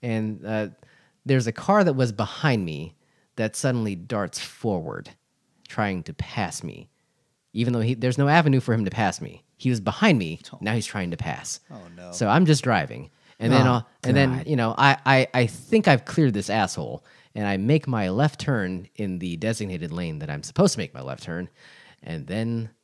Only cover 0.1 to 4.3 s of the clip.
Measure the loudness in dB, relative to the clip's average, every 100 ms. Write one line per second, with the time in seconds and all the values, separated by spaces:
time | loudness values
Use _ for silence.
0.1 | -2 -4 -6 -6 -4 -4 -10 _ _ _
1.1 | _ 0 0 0 -4 2 4 4 2 0
2.1 | 0 -6 -2 0 0 -2 -6 -10 _ _
3.1 | _ _ -6 -4 -2 -2 0 -2 -6 -6
4.1 | -4 -4